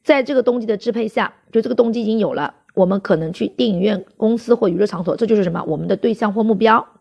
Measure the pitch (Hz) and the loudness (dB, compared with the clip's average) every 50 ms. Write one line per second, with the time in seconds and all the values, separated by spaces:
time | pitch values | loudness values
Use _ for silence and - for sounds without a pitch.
0 | - - 302 277 254 277 285 262 233 247 240 247 220 220 214 196 - 240 202 233 | 0 2 2 2 2 0 0 0 2 2 0 -2 -2 -4 -4 -4 -4 -4 -4 -4
1 | 226 214 - 240 196 - _ _ _ _ - 226 220 240 233 254 233 226 214 240 | -4 -4 -2 -4 -4 -4 _ _ _ _ -2 -2 0 0 2 2 2 2 2 -2
2 | 220 214 220 226 202 147 - 139 147 - - _ _ _ - - 185 180 196 196 | -2 -2 0 0 0 -2 -2 -4 -6 -8 -8 _ _ _ 0 0 2 2 2 -2
3 | - - 185 160 160 160 180 - 226 - - - 247 226 190 175 190 214 208 185 | 0 0 0 0 0 -6 -6 -4 -6 -6 -2 -2 0 0 0 0 0 0 0 -2
4 | 190 _ _ - 208 214 233 226 - 233 240 226 220 185 170 180 208 202 - 170 | -6 _ _ -2 0 0 0 0 2 0 2 2 2 0 2 0 0 -2 -2 -4
5 | 175 175 - - 233 208 220 208 185 175 170 175 - - 156 151 165 175 196 208 | -4 -4 -2 -2 0 2 2 2 2 0 -2 -4 -4 -4 -4 -4 -2 -2 -2 0
6 | - 233 214 - 233 208 196 226 214 226 214 190 220 220 220 240 - - _ _ | 0 -2 -2 0 -2 -2 0 0 0 0 2 2 4 4 4 4 0 -4 _ _